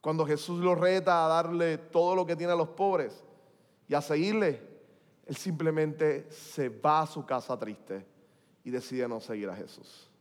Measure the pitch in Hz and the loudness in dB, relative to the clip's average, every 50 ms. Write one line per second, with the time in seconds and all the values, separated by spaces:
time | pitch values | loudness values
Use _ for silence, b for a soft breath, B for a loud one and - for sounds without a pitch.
0 | - 156 156 160 160 147 151 147 151 - 175 175 175 180 180 165 170 180 185 190 | -2 -2 0 0 2 2 0 -2 -2 -6 -6 0 2 2 2 4 4 4 4 4
1 | 180 185 180 170 160 160 160 165 170 165 170 170 170 165 160 151 170 - - 175 | 4 4 4 4 4 4 4 2 2 2 0 0 0 0 0 -2 -6 -2 2 2
2 | 170 175 185 185 180 160 170 160 170 175 175 170 160 156 165 - 190 196 190 175 | 4 4 4 2 0 0 -2 -2 0 0 2 2 0 -2 -2 -2 0 2 2 2
3 | 151 110 - - - - - b b b b b b b b b b _ 147 143 | 0 -2 -6 -14 -20 -20 -20 b b b b b b b b b b _ -2 -2
4 | 143 - 156 151 165 202 214 220 208 170 139 117 - - - - - b b b | 0 0 0 2 2 2 2 2 2 2 0 -2 -8 -18 -20 -20 -20 b b b
5 | b b b b b - 143 - - 196 170 151 165 160 156 156 156 156 151 156 | b b b b b -12 -10 -8 -6 -6 -4 -2 0 0 2 2 0 0 0 0
6 | 156 151 143 143 143 - - - - - - - 139 123 120 110 - 151 151 156 | 2 2 2 0 -4 -12 -18 -20 -20 -14 -6 -4 -4 -4 -4 0 2 4 4 4
7 | 156 151 - 156 131 - 131 127 117 - 135 110 110 107 104 - - - 95 98 | 2 0 -6 -10 -6 -4 -4 -4 -2 -4 -6 -6 -4 -8 -8 -12 -10 -10 -10 -10
8 | 98 - _ b b b b b b b b b _ 127 123 127 123 - 131 127 | -10 -14 _ b b b b b b b b b _ -6 -6 -6 -6 -6 -4 -4
9 | 123 120 120 113 110 - 117 107 101 98 92 98 98 - - - - - - - | -2 -2 -4 -6 -6 -8 -8 -6 -6 -6 -6 -8 -12 -14 -16 -20 -20 -20 -20 -20
10 | - _ _ _ | -20 _ _ _